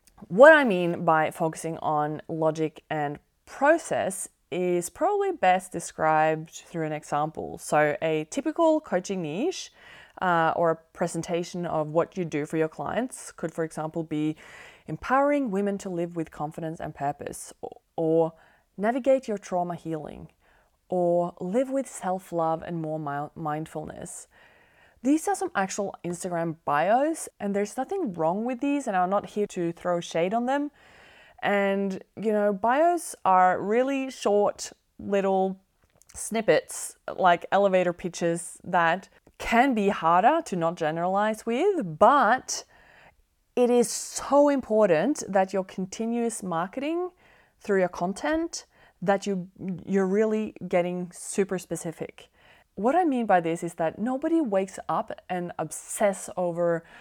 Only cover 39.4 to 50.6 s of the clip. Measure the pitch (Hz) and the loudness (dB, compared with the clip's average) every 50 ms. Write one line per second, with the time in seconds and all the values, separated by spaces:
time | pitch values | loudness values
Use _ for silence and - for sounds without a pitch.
39.4 | - - 226 226 254 277 254 214 196 196 190 - 165 160 170 180 190 247 311 330 | -4 0 2 4 4 4 2 2 2 0 0 2 2 4 4 6 6 4 4 2
40.4 | 302 - 202 175 165 165 170 - 165 151 160 165 170 180 190 196 208 220 220 220 | 0 -4 -4 -2 -2 -2 -2 -2 -2 -2 -2 0 -2 0 0 0 0 0 -2 -4
41.4 | - 226 233 247 339 415 403 339 220 170 156 151 208 220 285 285 240 208 240 262 | -4 -4 -2 0 2 2 0 0 -2 -4 2 4 6 6 8 6 6 4 2 0
42.4 | - - - - - _ _ _ _ - - - - - _ _ _ _ _ _ | -2 -6 -8 -10 -10 _ _ _ _ -20 -20 -20 -20 -20 _ _ _ _ _ _
43.4 | _ _ - - 247 233 247 240 233 233 - - - - - - - - 269 285 | _ _ 0 2 2 4 4 4 2 2 -2 -8 -10 -10 -10 -10 -2 2 4 6
44.4 | 285 294 285 269 - - 214 214 214 196 170 151 170 269 302 - - - 190 196 | 6 6 4 0 0 0 2 4 6 6 6 4 4 2 0 -2 -2 0 2 2
45.4 | 190 190 - 196 185 190 - - 185 190 - - 226 226 233 240 233 233 226 - | 2 2 0 -4 -4 -4 -6 -8 -8 -8 -6 -6 -4 -4 -2 -2 -2 -2 -4 -6
46.4 | - 185 170 165 175 185 - 262 269 302 330 349 359 359 - _ _ _ _ _ | -6 -4 -2 -2 -4 -4 -6 -6 -4 -4 -4 -4 -4 -6 -8 _ _ _ _ _
47.4 | _ _ _ _ - - 202 190 180 175 - - 175 180 196 - - 294 311 320 | _ _ _ _ -2 0 2 2 2 0 0 -2 -4 -4 -4 -4 -2 -2 0 0
48.4 | 330 330 - - - _ _ _ _ _ _ - - 175 196 196 - 208 196 185 | -2 -4 -6 -10 -14 _ _ _ _ _ _ -6 0 0 0 0 0 -2 -4 -4
49.4 | 175 190 - - - 190 185 - - - 190 196 190 185 190 208 220 220 214 214 | -6 -10 -12 -12 -10 -8 -8 -8 -6 -2 0 0 2 2 2 2 2 2 0 -2
50.4 | 214 208 - - | -4 -6 -8 -12